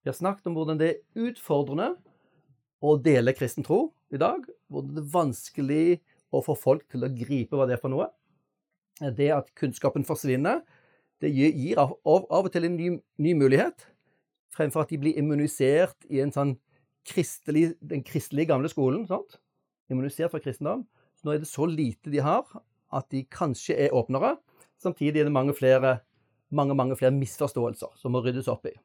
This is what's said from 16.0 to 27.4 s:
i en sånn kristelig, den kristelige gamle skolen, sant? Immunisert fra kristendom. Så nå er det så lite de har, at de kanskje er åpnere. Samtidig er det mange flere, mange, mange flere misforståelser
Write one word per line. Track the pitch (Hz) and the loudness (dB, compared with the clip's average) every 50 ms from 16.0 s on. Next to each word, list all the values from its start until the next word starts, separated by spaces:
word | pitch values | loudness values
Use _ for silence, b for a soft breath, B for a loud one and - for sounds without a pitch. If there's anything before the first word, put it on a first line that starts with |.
| _ - | _ -4
i | - 131 139 | -2 -2 -2
en | 147 - | 0 -2
sånn | 139 143 139 131 - _ _ _ _ _ _ _ _ _ | 0 -2 -2 -2 -4 _ _ _ _ _ _ _ _ _
kristelig, | - - 190 - - - - _ - 151 156 165 165 165 | -4 -2 -2 -2 -2 -6 -10 _ 0 2 2 2 2 0
den | _ - 147 160 143 123 | _ -10 -8 -8 -8 -8
kristelige | - - 151 - - - 139 160 156 | -4 -6 -6 -6 -4 -2 -2 0 2
gamle | 147 131 139 156 - | 2 0 0 -2 -2
skolen, | 156 135 127 139 208 226 175 | 0 0 0 0 -2 -4 -4
sant? | 185 - - _ - _ _ _ _ _ _ _ _ _ _ _ | -6 -6 -6 _ -20 _ _ _ _ _ _ _ _ _ _ _
Immunisert | 131 127 131 143 - - 165 170 - | -4 -4 -4 -4 -4 -4 -4 -4 -4
fra | 156 | -6
kristendom. | - 143 113 - 147 151 208 262 240 _ _ _ _ _ _ _ | -8 -8 -8 -6 -4 -4 -4 -6 -8 _ _ _ _ _ _ _
Så | - | -4
nå | 147 151 | -4 -2
er | 151 156 | -2 -4
det | - | -6
så | - 139 151 165 | -4 -2 -2 -2
lite | 160 156 151 120 104 _ _ 151 | 0 0 -2 -2 -4 _ _ -4
de | 143 143 131 | -2 0 0
har, | 151 180 240 254 _ - - _ _ _ _ _ _ | 2 0 0 -2 _ -20 -20 _ _ _ _ _ _
at | - - - _ - | -8 -8 -6 _ -8
de | 135 131 _ | -8 -8 _
kanskje | - - - 139 123 - - - 170 | -6 -4 -2 -2 -2 -4 -4 -2 2
er | - 143 139 - | 2 2 4 4
åpnere. | 123 113 - 127 135 190 254 339 - _ b b b b b b _ | 2 0 0 -2 0 0 0 -2 -4 _ b b b b b b _
Samtidig | - 185 170 - 147 151 151 151 | -6 -6 -4 0 -2 0 2 2
er | 151 147 | 0 2
det | 147 | 2
mange | 131 131 143 143 | 2 2 0 0
flere, | - 131 131 131 131 127 131 127 117 _ _ _ _ _ _ _ _ _ _ | 2 4 4 6 6 4 2 0 0 _ _ _ _ _ _ _ _ _ _
mange, | 143 147 139 139 139 | -2 0 0 2 2
mange | 139 123 131 131 | 0 0 0 0
flere | - 131 127 139 | 2 2 2 2
misforståelser | 139 135 117 - - | 2 -2 -4 -4 -4